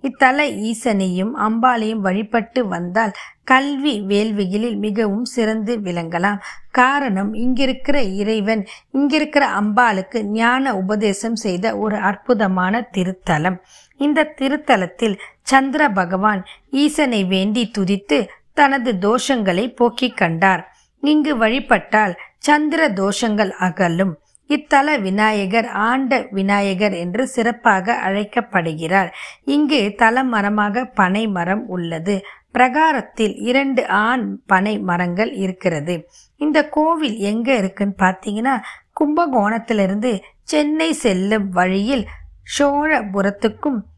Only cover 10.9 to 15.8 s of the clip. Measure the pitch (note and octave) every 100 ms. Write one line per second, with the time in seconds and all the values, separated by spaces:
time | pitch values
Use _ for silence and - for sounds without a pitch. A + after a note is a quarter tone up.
10.9 | G#3+ G#3+ G3 A3+ A3+ A3 F3+ A3 G#3 G#3+
11.9 | G#3 G#3 G3 - A#3+ G#3 F#3 F#3 A3 B3
12.9 | - F3+ F#3 - D#3+ E3 F3+ _ - _
13.9 | _ C#4+ D4+ D4+ D4+ C4+ D4 D4+ A3+ F3+
14.9 | - A3+ F#3+ - _ - C4+ C4+ C#4+